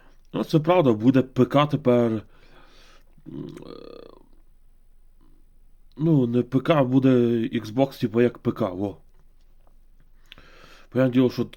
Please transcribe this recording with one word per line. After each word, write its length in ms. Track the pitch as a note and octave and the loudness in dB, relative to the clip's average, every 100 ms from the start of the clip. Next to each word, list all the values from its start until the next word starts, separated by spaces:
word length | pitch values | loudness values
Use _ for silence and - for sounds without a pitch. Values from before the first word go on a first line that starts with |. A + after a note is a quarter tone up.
| - - - | -20 -20 -12
ну, 100 | - | -10
це 160 | - D#3+ | -2 -2
правда, 340 | D#3 F3+ C#3 | 2 2 2
буде 280 | G#2+ A#2+ C3 | 2 2 2
П 240 | - - B2 | 0 0 2
К 200 | C#3 D3 | 2 0
тепер, 460 | - B2 A#2+ A#2 | -2 0 0 0
м, 100 | A2 - - - - - - - - _ - - | -4 -10 -20 -20 -20 -20 -20 -20 -20 _ -20 -18
е, 420 | - - - - - - - - - - - - - - _ _ - - _ - - - - - - - - | -16 -16 -18 -20 -20 -20 -20 -20 -20 -20 -20 -20 -20 -20 _ _ -20 -20 _ -20 -20 -20 -20 -20 -20 -20 -4
ну, 300 | E3 D3 A#2+ | 0 2 2
не 140 | A#2+ | 0
П 180 | A#2+ C3+ | 0 -2
К, 240 | - D#3 | 2 0
буде 260 | B2+ C3 C3 B2 A#2+ A#2 A2+ | 2 2 4 4 2 0 -2
Xbox, 460 | A#2+ G#2+ A#2 C3+ - | -6 -6 -2 -2 -2
типу, 220 | A#2 A2+ | -2 2
як 160 | A#2+ - | 0 0
П 140 | A#2+ | -6
К, 180 | - G#2 | -4 -4
во. 280 | F2+ G2+ - - - - _ _ - - - - - - - - - - - - - - | -4 -8 -8 -20 -20 -20 _ _ -20 -20 -20 -20 -20 -20 -20 -20 -20 -20 -20 -20 -20 -8
Понятне 240 | A#2+ C3 | -2 0
діло, 160 | B2+ B2 | 2 0
що 180 | B2 A2 | 0 -8